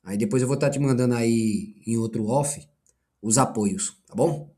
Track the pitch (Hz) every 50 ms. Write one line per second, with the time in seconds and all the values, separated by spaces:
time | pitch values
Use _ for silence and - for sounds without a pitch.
0 | _ - 101 101 113 101 127 127 127 127 139 139 147 139 143 135 143 135 131 120
1 | 127 123 120 117 117 113 113 113 110 113 104 - - - - - - 113 113 113
2 | 113 107 - 120 107 104 123 147 143 147 - - - _ _ _ _ _ _ _
3 | _ _ _ _ - 110 107 135 131 - - 110 104 101 95 101 - - - _
4 | _ _ - 107 135 170 147 - - - _